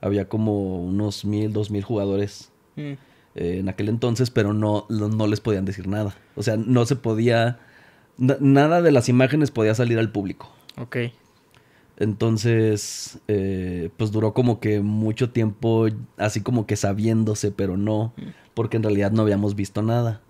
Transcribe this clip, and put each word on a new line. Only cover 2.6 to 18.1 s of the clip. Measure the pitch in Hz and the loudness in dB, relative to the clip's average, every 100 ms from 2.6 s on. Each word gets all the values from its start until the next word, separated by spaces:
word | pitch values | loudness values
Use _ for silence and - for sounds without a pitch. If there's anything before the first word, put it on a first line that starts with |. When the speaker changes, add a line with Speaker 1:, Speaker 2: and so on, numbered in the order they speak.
| _ - | _ -12
Speaker 2:
Mm. | |
Speaker 1:
eh, | 147 139 _ _ _ - 87 92 | -12 -12 _ _ _ -6 -4 -2
en | 95 | -4
aquel | 95 104 | -4 -2
entonces, | 117 123 117 123 | 0 0 0 0
pero | - 104 | 0 0
no, | 107 107 104 - | 0 0 -2 -2
no, | 113 104 | -4 -2
no | 110 107 | 0 0
les | 107 | -2
podían | - 101 95 | -2 -2 -2
decir | 98 92 | -6 -6
nada. | 104 104 - _ | -4 -4 -8 _
O | - | -8
sea, | 104 110 | -2 -2
no | 110 123 117 | 2 2 2
se | 135 | 0
podía, | 117 110 117 117 117 123 - - - _ _ - | -2 0 2 4 2 -2 -12 -20 -20 _ _ -2
na-, | 127 131 | 0 4
nada | 139 139 147 175 | 6 6 6 6
de | 170 | 6
las | 139 113 | 4 4
imágenes | 123 127 151 147 | 4 4 4 0
podía | - 110 | 2 0
salir | 107 120 117 | 2 2 2
al | 110 | 0
público. | 104 98 85 - - _ - | -2 -6 -8 -14 -20 _ -16
Speaker 2:
Ok. | 117 131 117 117 _ _ _ _ _ _ _ - | -10 -6 -6 -8 _ _ _ _ _ _ _ -4
Speaker 1:
Entonces, | 104 104 113 113 117 113 110 107 - - - - - | -4 0 0 2 2 2 2 0 -4 -12 -14 -16 -2
eh, | 104 95 95 92 90 85 - | -2 0 -4 -4 -6 -8 -4
pues | 110 | -2
duró | 107 110 | 0 0
como | 104 120 113 | 2 0 2
que | 110 104 | 0 0
mucho | 101 107 110 107 120 | 0 0 -2 -2 -2
tiempo | 120 110 104 117 113 113 107 - - | 0 -2 0 0 2 2 0 -12 -4
así | 107 113 | -4 -2
como | 101 120 104 | -2 -2 0
que | 107 | -2
sabiéndose, | 101 101 110 113 110 104 104 | -2 0 0 2 0 0 -2
pero | 98 98 92 | -2 -4 -2
no, | 104 107 113 | -2 0 -2